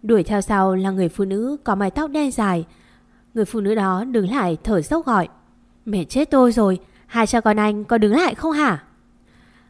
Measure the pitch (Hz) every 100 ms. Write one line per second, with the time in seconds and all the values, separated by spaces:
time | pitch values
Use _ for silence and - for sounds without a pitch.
0 | 214 226 170 214 190 208 190 185 190 190
1 | 175 - 196 196 240 285 - 196 196 -
2 | 311 294 285 247 208 175 165 _ _ _
3 | _ _ _ 233 202 226 196 220 190 185
4 | 247 240 190 269 185 160 - 202 156 311
5 | 320 220 170 _ _ _ _ _ - 208
6 | 160 254 302 277 247 226 208 185 - _
7 | _ 233 214 240 220 208 214 208 208 233
8 | 214 233 349 - 320 294 294 160 - _
9 | _ _ _ _ _ _ _